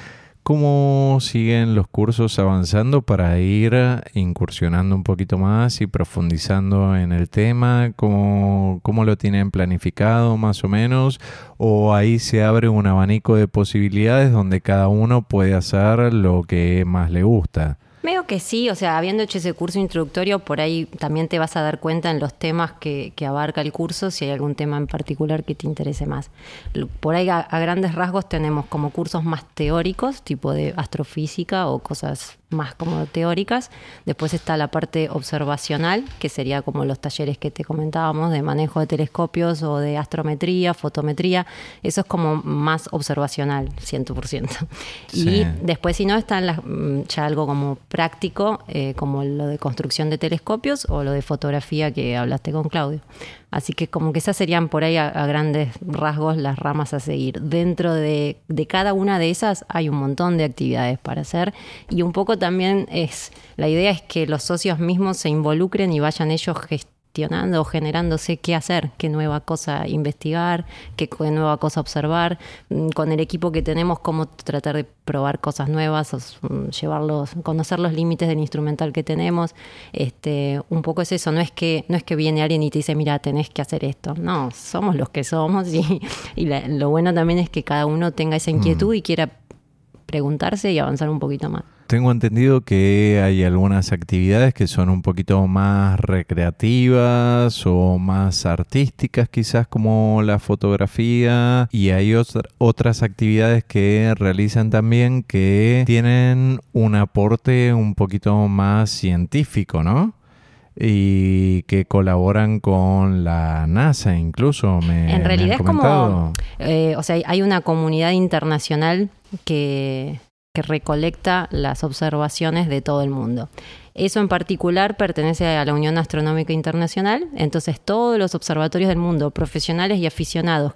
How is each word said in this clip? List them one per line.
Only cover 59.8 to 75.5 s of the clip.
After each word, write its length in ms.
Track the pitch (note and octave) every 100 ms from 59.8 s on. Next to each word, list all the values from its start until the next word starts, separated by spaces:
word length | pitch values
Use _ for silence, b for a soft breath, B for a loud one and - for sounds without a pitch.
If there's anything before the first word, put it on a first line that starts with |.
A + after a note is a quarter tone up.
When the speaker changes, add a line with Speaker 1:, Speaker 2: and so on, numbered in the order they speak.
| D#3
Speaker 2:
un 80 | C#3+
montón 400 | C#3 C#3 F3 E3+
de 80 |
actividades 540 | D3+ B2 C3 A#2+ B2 C3
para 220 | B2 B2
hacer 300 | C#3+ E3+ F3+ B B B B
y 140 | E3+
un 100 | F3
poco 260 | F3+ G3 G#3+
también 480 | F3+ F#3 F#3 G3 -
es, 400 | E3 D#3+ - - B B -
la 100 | D#3
idea 220 | D#3+ G3
es 120 | F3
que 260 | - E3 D3+
los 160 | D3+
socios 340 | - F3 G3 E3
mismos 380 | E3+ F3+ F#3+ F#3
se 120 | D#3+
involucren 640 | D3+ D3+ D#3 F#3 G#3 F#3+
y 60 | D#3
vayan 320 | D3+ - D#3
ellos 260 | D#3+ - D#3+
gestionando 1000 | - D3+ - _ _ - D3+ E3 F#3 E3+
o 40 |
generándose 720 | D3+ D#3+ D3+ D#3+ E3+ D#3 - D#3+
qué 160 | -
hacer, 380 | E3 - F3 D3+ -
qué 120 | D#3+
nueva 300 | D3+ D#3 D3
cosa 460 | - D#3+ - C#3+ -
investigar, 760 | D3 D3 - D#3 E3 F3 F3 F3 B B -
qué, 120 | D#3
qué 220 | - D#3
nueva 240 | D3+ D#3 D3+
cosa 220 | D#3 D#3+
observar, 580 | C#3+ D3+ D3+ E3+ E3+ F3 B B B
mm, 200 | - D#3+
con 200 | D#3 D#3
el 60 | D#3
equipo 300 | D#3+ E3+ F3
que 80 | D#3+
tenemos, 360 | D#3 D#3 F3 E3
cómo 280 | - D#3 D#3
tratar 500 | - - C#3+ D3+ D3
de 80 | C#3 _
probar 360 | - C#3+ C#3 -
cosas 280 | -